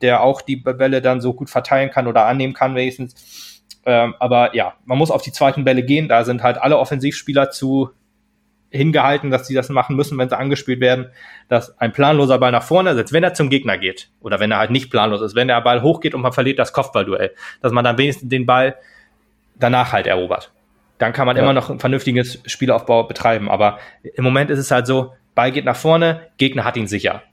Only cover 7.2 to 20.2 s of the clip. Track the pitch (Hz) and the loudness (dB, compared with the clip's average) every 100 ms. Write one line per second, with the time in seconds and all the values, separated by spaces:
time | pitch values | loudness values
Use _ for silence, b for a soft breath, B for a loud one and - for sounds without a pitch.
7.2 | - 139 139 - 135 135 131 _ _ _ | -2 0 0 -2 -2 -2 -2 _ _ _
8.2 | _ _ _ _ _ 131 156 151 131 147 | _ _ _ _ _ -2 2 2 2 0
9.2 | 143 127 127 131 123 135 - 135 143 135 | 0 -2 -2 -4 -2 -2 0 -2 -2 -2
10.2 | 127 127 139 139 - 123 127 127 127 B | -4 -2 -2 -4 -4 0 2 0 -4 B
11.2 | B B B 117 - - 117 139 143 151 | B B B -2 -2 -4 -4 2 2 4
12.2 | 135 123 123 120 - 175 185 123 107 156 | 4 4 2 0 2 2 2 0 0 0
13.2 | 175 175 139 135 110 92 92 - - _ | 0 0 0 0 0 -2 -4 -6 -16 _
14.2 | 107 101 107 110 110 131 127 117 107 104 | -6 -2 0 0 0 -2 -2 0 0 0
15.2 | 110 117 123 117 120 123 143 160 156 135 | -2 -2 0 2 2 2 2 0 -2 -2
16.2 | 123 135 127 135 117 - 131 110 98 92 | -2 0 -2 0 -2 -2 -2 -2 -2 -2
17.2 | 95 B B B 123 120 120 117 139 131 | -4 B B B -2 0 0 0 -2 -2
18.2 | 123 131 123 127 131 - b b b b | -4 -4 2 2 2 -2 b b b b
19.2 | _ _ _ - 120 127 120 104 98 92 | _ _ _ -2 0 2 0 0 0 -2